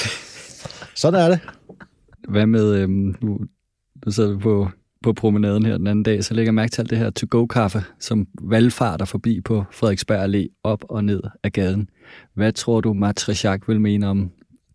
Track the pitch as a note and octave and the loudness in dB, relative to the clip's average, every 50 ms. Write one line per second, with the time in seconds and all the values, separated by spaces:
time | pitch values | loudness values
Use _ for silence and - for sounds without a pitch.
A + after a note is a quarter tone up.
0 | - - - - - - - - - - - - - - - - - - - - | -6 -6 -8 -10 -14 -18 -20 -20 -20 -20 -20 -18 -18 -18 -18 -18 -20 -16 -6 0
1 | - E3 F#3+ F3+ E3 E3+ F#3 E3 - - - _ _ - - - - _ _ _ | 0 2 4 4 4 4 4 2 -2 -8 -20 _ _ -20 -20 -20 -20 _ _ _
2 | _ _ _ - - - G2 G#2 G#2+ A2 A2+ A2 G#2+ G#2 G2+ G2 F#2+ F#2+ F#2+ G2 | _ _ _ -16 -8 -2 0 2 4 4 4 4 4 4 4 2 2 0 0 0
3 | G2 G2 F#2 - A#2 G#2 G2+ - G2+ - _ _ _ _ _ _ _ _ _ - | 0 -2 -2 -4 -4 -4 -4 -4 -8 -10 _ _ _ _ _ _ _ _ _ -8
4 | - A2 G2 A#2 G#2+ G2+ G2+ G2 G#2 A2 G#2 G2+ G2+ F#2+ - _ _ _ _ - | -6 -4 0 2 2 0 0 0 0 2 2 2 0 -2 -4 _ _ _ _ -4
5 | - A#2 G2+ - A2+ G#2+ G#2 G#2 G#2 G2+ G2+ A2 A2 A2+ G2 F#2 F#2 G2+ G#2 G#2+ | -2 -2 0 2 2 2 2 4 2 2 2 2 2 2 0 0 0 0 0 0
6 | G#2+ A2 G#2+ G2+ G#2 - A2+ A#2 A2+ A2+ A2 A2 A2 A2+ - - A2+ - A#2 A2+ | 2 2 0 0 0 -2 0 0 2 2 2 2 0 0 -2 -4 -4 -2 0 0
7 | A2+ G#2+ - - G#2+ - - A#2 A2+ A2+ - B2 G#2+ F#2+ - G#2 F#2 - - - | 0 -2 -4 -6 -4 0 2 2 2 2 2 0 0 0 0 -4 -6 -6 -12 -12
8 | - - A2+ G#2+ F#2+ - - - - F#2+ A2 A2 A#2+ B2 - - B2+ G#2 D#2+ D2+ | -6 -2 -2 -2 -2 -4 -8 -10 -4 0 4 4 4 4 2 0 -2 -2 -2 -4
9 | F#2+ - - F#2+ - A#2 A2 F2+ - - A2+ G#2 G2 - - - A#2 G#2+ G2 - | -6 -4 -6 -4 -2 -2 -2 -2 -2 -2 -2 -2 -2 -4 -4 -2 0 0 0 0
10 | - - G#2+ G2 G2 G2 G2 G2+ E2+ - _ _ - G#2+ G#2+ - - - G2 G#2+ | -2 -2 -2 0 0 0 0 0 -2 -4 _ _ -4 -4 -4 -4 -6 -8 -4 -2
11 | G#2 G#2 G2+ F#2 - G#2+ - _ - G#2 - G2+ F#2+ F#2 F#2+ G#2 G#2 - _ _ | -2 0 -2 -2 -4 -8 -10 _ -6 -4 -2 0 0 0 0 -2 -4 -6 _ _
12 | - - - - - _ - G2 G#2+ A2+ G#2 - - A#2 A2+ A2 A2+ A2+ G2+ G2 | -20 -20 -20 -20 -20 _ -4 0 0 0 0 -2 -2 0 0 2 2 0 0 0
13 | G2+ G2+ G2+ - - G#2 G2+ - - G2+ F#2+ G2+ - A#2 A2 G#2+ G#2+ G#2 G#2 G2+ | 0 0 0 -2 -4 -4 -4 -2 0 -2 -2 -2 -2 -2 0 2 2 2 2 0
14 | G2+ G2 G2 G2+ F#2+ F2 - _ _ _ _ _ _ _ | 0 0 0 -2 -2 -4 -8 _ _ _ _ _ _ _